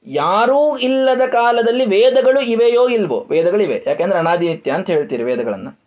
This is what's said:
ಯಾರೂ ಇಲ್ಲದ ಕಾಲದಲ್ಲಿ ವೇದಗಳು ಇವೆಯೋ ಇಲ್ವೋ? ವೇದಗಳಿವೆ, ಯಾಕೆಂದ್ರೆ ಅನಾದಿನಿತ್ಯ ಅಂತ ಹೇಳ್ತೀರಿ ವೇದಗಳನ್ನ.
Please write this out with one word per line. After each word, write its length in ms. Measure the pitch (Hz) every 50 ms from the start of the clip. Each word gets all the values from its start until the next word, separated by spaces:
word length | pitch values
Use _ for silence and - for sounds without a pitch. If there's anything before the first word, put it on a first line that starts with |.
| _
ಯಾರೂ 720 | - 135 147 143 165 185 208 226 240 269 285 294 302 294 262
ಇಲ್ಲದ 440 | 247 254 262 262 262 262 254 254 262 254
ಕಾಲದಲ್ಲಿ 580 | - 233 240 240 240 240 226 233 233 254 262
ವೇದಗಳು 560 | 220 190 196 226 262 247 262 240 254 262 277
ಇವೆಯೋ 480 | 269 233 226 226 233 240 240 240 247 254
ಇಲ್ವೋ? 360 | 247 226 202 165 123 104 - -
ವೇದಗಳಿವೆ, 540 | 143 160 165 175 180 214 208 160 135 - - 139
ಯಾಕೆಂದ್ರೆ 320 | 143 - 165 185 196 180
ಅನಾದಿನಿತ್ಯ 520 | 165 165 170 175 170 170 160 - - 135
ಅಂತ 180 | 131 165 190 -
ಹೇಳ್ತೀರಿ 340 | 175 151 147 107 131 117 117
ವೇದಗಳನ್ನ. 440 | 123 127 117 120 113 104 95 101 135 - _ _